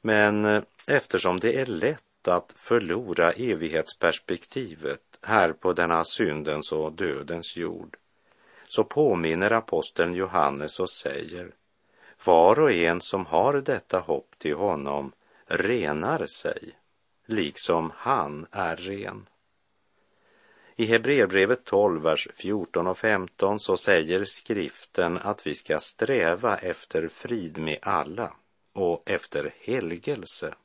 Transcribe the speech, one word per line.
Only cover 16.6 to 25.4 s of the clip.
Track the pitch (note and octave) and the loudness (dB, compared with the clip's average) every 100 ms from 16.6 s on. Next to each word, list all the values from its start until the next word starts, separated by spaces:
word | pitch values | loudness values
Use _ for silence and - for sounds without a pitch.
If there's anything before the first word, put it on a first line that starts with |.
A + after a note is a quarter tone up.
| - - _ _ _ _ _ | -10 -20 _ _ _ _ _
liksom | A2 D#2 - - E2+ E2 - | -2 -2 -6 0 0 0 -6
han | - C3 D2 D2 E2 | -2 0 -2 -6 -10
är | G2+ F2 E2 | -6 -4 -4
ren." | F2+ G2 G2+ G#2 G2 _ _ _ _ _ _ _ _ _ _ _ _ _ _ - | -8 -8 -8 -12 -18 _ _ _ _ _ _ _ _ _ _ _ _ _ _ -4
I | A2 | 2
Hebreerbrevet | A2+ A#2 C#3+ G2+ F#2+ G2 B2+ | 2 4 4 4 4 4 2
tolv, | - G2 G#2 E2 | 2 4 4 4
vers | D#2 D#2 - | 2 0 -2
fjorton | - F#2 G#2 F2 - F2 | -8 -4 -4 -2 -2 -2
och | F#2 | 0
femton, | A2 G#2 F2+ _ G2 G#2 | 0 0 -2 _ 0 0
så | - F#2+ | 0 -2
säger | - F#2 D#2+ F#2 | 4 2 4 -2
skriften | G2 - - A2 D#2 - - - F2 F2 | -2 -8 -6 -4 -4 -8 -10 -2 0 -2
att | G2 G#2 | -6 -6